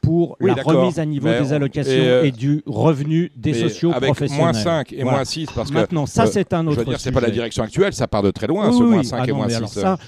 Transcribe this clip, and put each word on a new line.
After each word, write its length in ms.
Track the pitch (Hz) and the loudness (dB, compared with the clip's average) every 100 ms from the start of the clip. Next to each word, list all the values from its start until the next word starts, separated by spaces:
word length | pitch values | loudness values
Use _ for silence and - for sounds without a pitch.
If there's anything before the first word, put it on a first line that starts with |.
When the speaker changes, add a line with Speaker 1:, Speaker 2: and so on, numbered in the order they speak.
Speaker 1:
pour 340 | - 170 165 - | 2 2 0 0
Speaker 2:
Oui, 100 | - | 0
Speaker 1:
la 40 | |
Speaker 2:
d'accord. 280 | - 135 165 | 0 2 2
Speaker 1:
remise 180 | 180 165 | 2 0
à 40 | |
niveau 220 | 156 147 143 | -4 -2 0
Speaker 2:
Mais 140 | 120 | 0
Speaker 1:
des 120 | 135 | 0
Speaker 2:
on 40 | 147 | 0
Speaker 1:
allocations 360 | 139 - 135 | -2 -2 0
Speaker 2:
et, 160 | 131 127 | 2 4
euh, 160 | 143 | 4
Speaker 1:
et 60 | 156 | 2
du 320 | 120 135 147 | 0 0 0
revenu 680 | - 104 143 139 147 160 175 | -2 0 2 2 0 0 -2
des 160 | - 113 | -4 -4
Speaker 2:
mais 80 | 120 | 0
Speaker 1:
sociaux 320 | 113 - 165 | -2 0 -2
Speaker 2:
avec 140 | 139 | 0
Speaker 1:
professionnels. 360 | 135 135 143 143 | 0 0 -2 0
Speaker 2:
moins 120 | 165 | 0
cinq 400 | 113 107 165 131 | 2 0 -2 -4
et 100 | - | -4
Speaker 1:
Voilà. 160 | 127 139 | -2 0
Speaker 2:
moins 60 | |
six, 240 | 127 156 151 | -2 -6 -6
parce 160 | - 113 | -6 -2
que, 60 | |
Speaker 1:
Maintenant, 320 | 147 202 165 143 | 0 0 0 -2
ça, 160 | - | 2
Speaker 2:
euh, 40 | 220 | 2
Speaker 1:
c'est 220 | 202 180 | 2 0
un 100 | 175 | -2
Speaker 2:
je 40 | 165 | 0
veux 60 | |
Speaker 1:
autre 100 | 143 | -2
Speaker 2:
dire, 160 | 117 123 | -2 -4
c'est 100 | 131 | -2
pas 80 | 131 | 0
la 80 | 120 | 0
Speaker 1:
sujet. 80 | |
Speaker 2:
direction 300 | 110 117 117 | -2 -4 -4
actuelle, 280 | 110 - 196 | -6 0 0
ça 140 | 135 120 | 0 -2
part 160 | 107 | 2
de 80 | 98 | 0
très 160 | - 107 | 0 -2
loin, 240 | 175 214 | 0 2
Speaker 1:
Oui, 80 | 247 | 4
Speaker 2:
ce 40 | |
Speaker 1:
oui. 60 | 240 | 6
Speaker 2:
moins 120 | 208 | 4
cinq 160 | 127 - | 2 -2
Speaker 1:
Ah 20 | |
Speaker 2:
et 60 | 127 | -2
Speaker 1:
non, 40 | |
mais 40 | - | -2
Speaker 2:
moins 80 | 120 | -2
six, 80 | 117 | -2
Speaker 1:
alors 120 | 107 | -4
ça, 240 | 104 95 | -2 -2
Speaker 2:
euh, 20 | 95 | -2